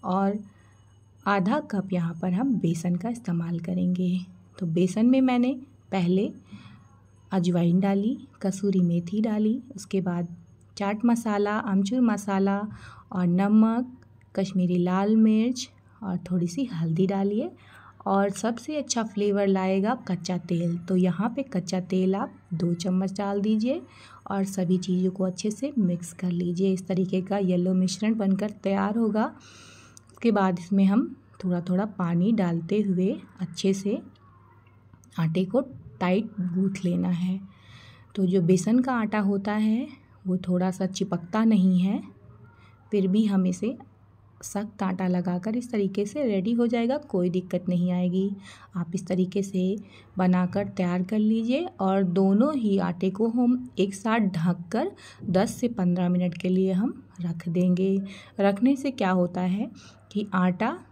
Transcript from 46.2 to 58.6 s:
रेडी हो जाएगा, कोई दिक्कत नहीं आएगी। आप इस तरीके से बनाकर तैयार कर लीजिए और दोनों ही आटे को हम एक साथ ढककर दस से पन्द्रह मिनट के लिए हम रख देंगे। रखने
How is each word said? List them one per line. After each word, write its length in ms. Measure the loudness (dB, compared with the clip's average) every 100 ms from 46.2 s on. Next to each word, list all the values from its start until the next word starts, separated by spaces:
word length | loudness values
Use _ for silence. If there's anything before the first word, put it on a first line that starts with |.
रेडी 280 | 0 0 0
हो 140 | 2 2
जाएगा, 300 | 2 0 -2
कोई 320 | -2 -2 0
दिक्कत 340 | -2 -2 -4 -2
नहीं 220 | 0 0
आएगी। 380 | 0 0 0 -2 -4 -14 -20 -12 -8
आप 140 | -4
इस 120 | -6 -4
तरीके 360 | -2 0 -2
से 340 | -2 -2 -2 -2 -8 -20 -14 -2
बनाकर 500 | 2 2 2 -2 -4
तैयार 340 | -2 -2 0
कर 160 | -2 0
लीजिए 460 | 2 2 2 0 -2 -2
और 220 | 0 2
दोनों 500 | 2 4 4 4 4 2
ही 200 | 2 2
आटे 320 | 0 -2 -2
को 180 | 0 0
हम 420 | 2 2 0 -2 -2
एक 160 | -2
साथ 320 | -2 -2 2 2
ढककर 600 | 2 0 -2 -2 -2 -4 -6 -20 -12 0
दस 280 | 2 2
से 140 | 0 -4
पन्द्रह 400 | 0 0 2 2
मिनट 280 | 2 0 -2
के 100 | 0
लिए 240 | 2 2
हम 200 | 2 0 -4 -16 -8
रख 280 | -6 -6 -4
देंगे। 480 | 0 2 2 2 0 -2 -12 -18 0
रखने 340 | 0 4